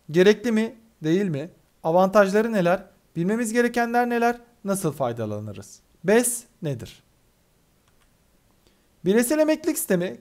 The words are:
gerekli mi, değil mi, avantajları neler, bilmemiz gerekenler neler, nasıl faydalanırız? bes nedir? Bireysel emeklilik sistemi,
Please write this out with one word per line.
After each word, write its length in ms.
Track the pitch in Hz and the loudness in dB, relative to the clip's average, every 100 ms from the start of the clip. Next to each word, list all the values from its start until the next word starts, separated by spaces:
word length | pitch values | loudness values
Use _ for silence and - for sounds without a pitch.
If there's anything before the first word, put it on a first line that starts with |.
| - | -2
gerekli 420 | 160 190 214 233 | 4 6 4 2
mi, 220 | 220 226 - _ - | -2 -2 -6 _ -8
değil 240 | 156 185 202 | -2 0 0
mi, 220 | 139 165 - _ _ | -4 -8 -14 _ _
avantajları 680 | 165 175 190 208 196 208 226 | 0 2 4 4 4 2 0
neler, 320 | 214 175 196 - _ _ 165 | 0 0 0 -4 _ _ -4
bilmemiz 360 | 180 226 226 | -2 -2 -2
gerekenler 580 | 240 240 240 233 240 240 | 0 0 0 -2 0 0
neler, 300 | 233 233 240 - _ | 0 0 -2 -10 _
nasıl 280 | 196 196 160 | -6 -4 -4
faydalanırız? 880 | 135 123 117 110 104 107 101 - - _ _ | -2 -4 -4 -6 -8 -10 -14 -18 -20 _ _
bes 400 | 170 226 - - - _ | 2 2 2 -4 -12 _
nedir? 400 | 156 117 - - _ _ _ _ _ _ _ _ _ _ _ _ _ _ _ _ _ _ _ _ | -8 -8 -12 -18 _ _ _ _ _ _ _ _ _ _ _ _ _ _ _ _ _ _ _ _
Bireysel 340 | 175 220 240 302 | 0 2 2 2
emeklilik 400 | 302 311 311 294 | 2 0 -2 -4
sistemi, 380 | - 180 185 240 | -2 -2 -2 -8